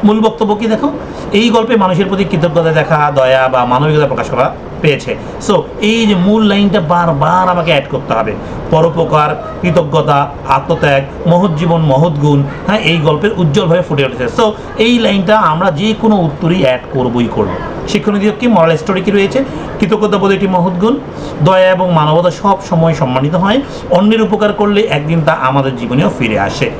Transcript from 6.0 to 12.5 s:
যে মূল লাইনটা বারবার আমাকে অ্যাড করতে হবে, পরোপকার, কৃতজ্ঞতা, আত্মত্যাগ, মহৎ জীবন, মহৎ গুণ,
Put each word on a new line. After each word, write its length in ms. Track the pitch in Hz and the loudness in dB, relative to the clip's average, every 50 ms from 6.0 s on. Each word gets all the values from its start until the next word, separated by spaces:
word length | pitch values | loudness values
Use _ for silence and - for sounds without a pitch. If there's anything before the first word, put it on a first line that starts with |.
| 226 | 2
যে 80 | 208 208 | 2 2
মূল 280 | 180 175 202 208 220 220 | 2 2 2 2 2 2
লাইনটা 340 | 202 202 202 202 202 170 208 | 2 2 2 2 2 2 0
বারবার 680 | 160 147 175 175 170 170 156 139 143 156 175 185 185 185 | 0 0 0 0 2 0 0 0 0 2 2 2 2 2
আমাকে 220 | 175 175 160 165 | 0 0 0 0
অ্যাড 140 | 156 139 135 - | 0 0 0 -2
করতে 240 | - 127 - - 117 | -6 -6 -4 -4 -2
হবে, 180 | 113 110 107 101 - - - - - - - | -2 -2 -2 -4 -8 -10 -10 -10 -10 -4 0
পরোপকার, 880 | - 156 165 170 143 165 165 151 156 151 151 151 151 147 - - - - | 2 2 2 2 2 0 -2 0 2 0 0 0 -2 -6 -8 -12 -10 -4
কৃতজ্ঞতা, 680 | - 180 156 175 160 143 143 156 143 143 143 143 143 143 - - - 139 | -2 0 0 0 0 0 0 0 0 2 0 0 0 -2 -6 -12 -2 -2
আত্মত্যাগ, 540 | 135 135 139 - 165 - - 147 139 139 139 139 - - - | -2 -2 0 -2 -4 -2 0 0 0 0 0 -4 -10 -4 0
মহৎ 320 | 165 170 175 190 196 160 147 | 2 2 2 2 0 0 0
জীবন, 220 | 170 170 170 165 | 0 0 0 2
মহৎ 320 | 160 147 131 135 160 175 147 147 | 2 2 2 2 2 2 0 0
গুণ, 220 | 143 147 143 143 139 139 | 2 2 2 2 0 -2